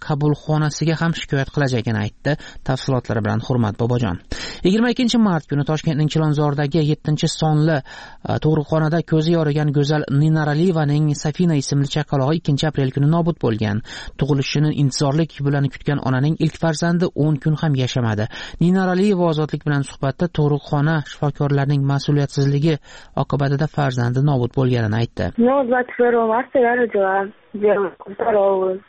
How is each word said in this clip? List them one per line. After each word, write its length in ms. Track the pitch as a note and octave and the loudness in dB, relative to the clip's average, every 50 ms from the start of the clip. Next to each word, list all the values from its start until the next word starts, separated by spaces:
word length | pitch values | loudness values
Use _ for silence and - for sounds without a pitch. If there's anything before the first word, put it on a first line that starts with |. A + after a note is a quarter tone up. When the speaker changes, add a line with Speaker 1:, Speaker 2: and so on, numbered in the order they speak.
| - | -6
Speaker 1:
qabulxonasiga 880 | - D#3 C#3+ D3 D3+ D3 - - - D#3 D3+ D#3 D3+ - - D#3 D#3+ E3 D3+ E3 | -4 -2 0 0 0 0 0 -2 -2 0 0 0 -2 -2 -2 -2 -2 0 0 0
ham 100 | E3 D#3+ - | -2 -2 -4
shikoyat 280 | - - - C#3 C3+ - - | -4 -4 -2 -2 -2 -2 -2
qilajagini 440 | D3 C#3+ C3 B2+ A#2 G#2+ A#2+ A2+ G#2+ G#2 | -2 0 0 0 0 -2 -2 -2 -2 -2
aytdi. 260 | G#2 - - - C#3 D3 - - - - - - | -4 -6 -6 -4 -4 -4 -4 -6 -12 -18 -10 -4
Tafsilotlari 560 | - C3+ B2+ - - C3+ B2 - - A2 A2+ G#2 | -4 -4 -2 -2 -2 -2 -2 -2 -2 -2 -2 -2
bilan 140 | G#2 G#2+ A2+ - | 0 -2 -2 -2
Hurmat 280 | - C3+ A#2+ A#2 G#2+ - - | -2 0 0 0 0 0 -2
Bobojon. 360 | A#2+ A#2 B2 A#2+ B2+ G2+ F2 - - - - - - - - - - | -2 0 0 0 0 -2 -4 -6 -8 -10 -12 -10 -10 -12 -10 -2 0
Yigirma 240 | F3 F#3 A3 A#3 B3 A3+ | 0 2 2 2 0 0
ikkinchi 240 | - B3+ A3+ - A#3+ | 0 0 0 2 2
mart 260 | A3 G#3 F3 D#3 - - | 2 2 2 0 -2 -2
kuni 140 | C#3+ C#3+ C#3+ - | -2 -2 0 0
Toshkentning 380 | D#3 D3+ - E3 D3+ C#3 D3+ D3 - | -2 -2 -2 -2 0 0 0 0 0
Chilonzordagi 680 | D#3 D#3 D#3 D3 C#3+ D3+ D3 C#3+ D3 D3 C#3+ D3 E3+ D3+ D3 D#3 | 0 0 2 2 2 0 0 0 0 -2 0 0 0 2 0 0
yettinchi 360 | - - - D3+ C#3+ - D#3 | -2 -2 -2 -2 0 0 -2
sonli, 480 | - - E3 D#3 D#3 D3+ D3+ D#3+ D#3+ | -2 -2 0 2 2 2 2 2 2
e, 540 | C#3 - - - - - - - - - - A2 A2 - | 0 -2 -6 -14 -20 -20 -20 -18 -12 -6 -4 -4 0 0
tug'ruqxonada 540 | D3+ D#3 D#3 C#3+ - D#3+ D#3+ D#3 D#3 D#3 E3+ D#3 - | 2 2 0 0 0 0 0 2 2 0 0 0 0
ko'zi 260 | D#3+ D#3+ D#3 E3 E3+ | 0 0 2 2 2
yorigan 320 | E3 D#3+ D3+ C#3+ D3+ D3+ D3+ C3+ | 2 2 2 0 0 0 0 2
Go'zal 260 | D3 C#3+ C#3 D#3 D3+ D3+ - - C#3 D3+ | 2 2 2 0 0 0 0 2 2 4
Ninaraliyevaning 920 | D#3 D#3 D#3+ D3+ D3+ C#3+ D3+ E3+ F#3+ E3+ D#3+ D3+ C#3+ C#3+ D3+ D#3 D3+ D3 - - | 4 2 2 2 0 0 2 2 2 2 2 2 2 2 2 2 0 0 -2 -2
Safina 320 | D#3 D3 - F3+ E3+ D#3+ C#3+ C3+ | -4 -2 0 0 2 2 0 0
ismli 260 | - D3 C#3+ C#3 C#3 - | 0 0 0 0 0 -2
chaqalog'i 460 | D#3 D3 - - C#3 C3 C3+ D#3+ E3+ | -4 -2 -2 -2 0 0 0 -2 -2
ikkinchi 240 | - - C#3+ C3+ - D#3 | 0 0 0 0 0 -2
aprel 200 | - - C#3 C3 - | 0 0 -2 -2 0
kuni 120 | C#3 C#3 D3 D#3+ | 0 2 2 2
nobud 220 | E3+ E3 E3 D#3+ - - | 2 2 0 -2 0 0
bo'lgan. 400 | A#2+ A2+ G#2+ A2+ G#2 G#2 G#2 - - - - - - - - | -2 0 0 0 -2 -2 -4 -6 -8 -12 -14 -14 -14 -6 -4
Tug'ilishini 500 | C#3+ C3+ D3 C3+ C3+ - - D3+ D3+ D3+ - - C#3+ | -2 0 0 0 0 -2 0 0 0 0 2 0 0
intizorlik 500 | C3+ B2 - D3+ C#3 C3+ D#3 E3 D3+ - - C#3 | 0 0 0 -2 0 0 0 -2 -2 -4 -4 -4
bilan 180 | C#3+ C#3+ C#3+ C#3 C3 - | -2 0 0 -2 -2 -4
kutgan 240 | - - - C#3+ C#3+ - A#2+ | -6 -4 -4 -2 -2 -2 0
onaning 280 | C3 B2+ C3+ D3+ E3 - D#3 | 0 0 0 0 0 0 -2
ilk 120 | D#3+ - - - | -2 -2 -2 -2
farzandi 440 | E3 E3 D#3 F3 E3+ E3+ F3 F#3 - - - C#3+ | -2 -2 0 0 0 0 0 0 -2 -2 0 0
o'n 100 | D#3 D#3+ C#3 - | 0 0 0 0
kun 120 | D#3+ D#3 D3 | -2 -2 0
ham 140 | - D#3 C#3+ | 0 0 0
yashamadi. 540 | C3 B2+ B2 - C3+ A#2+ A2+ G#2+ G#2 G#2+ - - - - - - - E3 | 0 0 -2 -2 -2 0 0 0 -2 -2 -4 -6 -10 -14 -14 -4 0 0
Ninaraliyeva 640 | F3 F#3 F#3+ F#3 F#3 F3+ F3+ G3 G#3+ G3+ F3 F3 E3+ D#3 | 2 2 2 2 2 2 2 2 2 2 2 2 2 2
Ozodlik 340 | D3+ D#3 C#3+ - C#3+ - | 0 -2 -2 -4 -4 -2
bilan 160 | D3 D3 C#3+ C3+ | -2 -2 -2 -2
suhbatda 440 | - - - - C#3 - - F3+ E3+ - | -4 -6 -4 -4 -4 -2 -2 -4 -2 0
tug'ruqxona 600 | - D3+ D3 D3 C#3+ - - - D3 C#3+ D#3 E3 D#3 C#3 - | 0 2 2 0 0 -2 -2 -2 0 2 2 0 0 -2 -6
shifokorlarining 720 | - - - D3 - - D3 C#3+ C#3+ C#3 C#3 C3+ D3 C#3 C#3 C#3 C#3 | -6 -4 -4 -4 -2 -2 -2 0 0 0 0 0 0 0 0 0 0
mas'uliyatsizligi 840 | C#3 - - D3 D3 C#3+ C#3 - C#3+ C#3 C#3 C#3 C#3+ C#3+ E3 D#3 - - - - - - - - - C#3 | 0 0 0 0 0 0 0 -2 0 0 0 2 2 2 0 0 0 -4 -12 -20 -20 -20 -8 -4 -4 -2
oqibatida 440 | - - C#3 C#3+ C#3 C#3+ C#3 D#3+ | -2 -2 0 0 0 0 0 -2
farzandi 560 | D3+ - - C#3+ C3+ B2+ B2 A#2+ A#2+ B2 C3 C#3 D3+ | -2 -2 -2 -2 0 0 0 -2 0 0 2 2 2
nobud 220 | C#3+ B2+ A#2+ A#2 - - | 2 2 0 0 0 0
bo'lganini 380 | C3 B2+ B2 A#2+ A2+ G#2 G#2+ A2+ A#2 | 0 2 2 2 0 0 0 0 -2
aytdi. 220 | A2+ - - F#2+ F2+ - - | -2 -2 -4 -4 -4 0 2
Speaker 2:
Ну, 160 | A#3 B3 C4 C#4 C4+ | 2 4 4 2 2
двадцать 300 | A#3 B3 B3 B3 A#3+ - | 2 0 0 0 -2 0
первого 300 | - A#3+ A#3+ A#3 A#3 A3+ A3 | 2 2 4 4 2 2 2
марта 300 | A3 A#3 B3+ B3+ - C#4+ | 2 0 -2 0 2 2
я 160 | A#3+ A#3 A#3+ | 4 4 4
родила 380 | B3 B3 A3 - G#3 G3 F#3+ F#3+ G3 G3 G3+ - - _ _ - | 2 0 0 2 2 2 2 2 0 -2 -4 -8 -14 _ _ -6
девочку 540 | G3+ G#3 G#3 G3+ G3+ G3 E3+ - - - - F#3+ | 0 2 2 4 2 0 -2 -4 -8 -14 -14 -8
здоровую. 680 | - A#3 A#3 G#3+ G#3 G3 G3 G3 F#3+ F#3 F#3 F#3 G3 G3+ | -4 -2 0 2 4 4 4 2 2 0 -2 -2 -4 -8